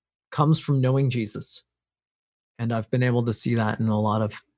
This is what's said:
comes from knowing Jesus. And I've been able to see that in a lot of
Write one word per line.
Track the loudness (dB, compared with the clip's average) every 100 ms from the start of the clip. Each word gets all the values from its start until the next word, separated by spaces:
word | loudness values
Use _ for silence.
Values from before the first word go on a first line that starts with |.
| _ _ _
comes | 0 2 2
from | 2 0
knowing | 2 2 0
Jesus. | 0 -4 -8 -14 -16 -20 _ _ _ _ _ _ _ _ -8
And | -4
I've | -2 -2
been | 0
able | 2 2
to | 0
see | -2 -2 0
that | 0 0
in | 0
a | 2
lot | 2 0
of | -2 -6 -18